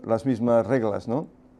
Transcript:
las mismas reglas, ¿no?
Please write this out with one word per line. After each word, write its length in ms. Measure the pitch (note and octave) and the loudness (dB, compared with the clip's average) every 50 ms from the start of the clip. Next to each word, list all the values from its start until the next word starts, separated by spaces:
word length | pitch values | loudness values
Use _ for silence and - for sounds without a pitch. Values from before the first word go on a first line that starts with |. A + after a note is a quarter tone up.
| - | -4
las 200 | - A2+ A2+ - | -2 -2 0 2
mismas 400 | C3+ C3 G#2 A#2 A#2+ A#2 A#2 A2 G2 | 0 0 0 2 4 4 4 4 2
reglas, 400 | C3 C3 A2 A2 G2+ G2 G2 - | 0 0 0 0 -2 -4 -4 -4
¿no? 200 | A2+ C#3 F3 - - - _ - - | -4 -4 -4 -8 -14 -20 _ -20 -20